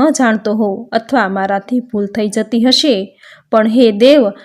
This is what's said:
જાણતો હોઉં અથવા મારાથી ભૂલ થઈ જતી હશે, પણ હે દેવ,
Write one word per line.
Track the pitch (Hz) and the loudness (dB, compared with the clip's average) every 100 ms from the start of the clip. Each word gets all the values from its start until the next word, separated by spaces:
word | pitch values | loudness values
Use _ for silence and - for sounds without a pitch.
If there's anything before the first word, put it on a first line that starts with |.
| 294 | 0
જાણતો | 285 240 220 208 | 0 0 0 -2
હોઉં | 214 214 196 240 | -2 -2 -4 -6
અથવા | 226 233 262 196 | -6 -2 -2 -2
મારાથી | 196 196 196 196 254 | -2 -4 -4 -4 -6
ભૂલ | 240 208 202 | -4 -6 -6
થઈ | 202 214 | -4 -4
જતી | 220 220 233 240 | -4 -4 0 0
હશે, | 254 311 208 196 _ - - _ | 2 0 -2 -4 _ -20 -20 _
પણ | 226 220 | 0 2
હે | 226 233 | 2 2
દેવ, | 202 247 294 214 196 | 4 4 4 2 -4